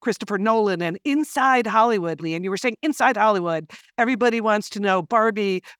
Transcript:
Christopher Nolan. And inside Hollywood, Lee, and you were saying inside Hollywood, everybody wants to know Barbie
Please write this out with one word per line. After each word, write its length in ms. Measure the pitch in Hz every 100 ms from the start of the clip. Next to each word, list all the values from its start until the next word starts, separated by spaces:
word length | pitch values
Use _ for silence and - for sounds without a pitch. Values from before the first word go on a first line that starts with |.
Christopher 380 | 247 202 208 196
Nolan. 420 | 214 226 208 175
And 180 | 170 170
inside 640 | 302 285 302 285 262 254 226
Hollywood, 540 | 220 233 214 170 156
Lee, 140 | 165
and 100 | 165
you 60 | 185
were 60 | 190
saying 200 | 247 220
inside 340 | 311 - 254 214
Hollywood, 540 | 214 202 175 160 160 - _ -
everybody 420 | 233 240 240 233
wants 300 | 220 214 -
to 100 | 208
know 220 | 202 190
Barbie 600 | 160 226 220 208 202 185 - -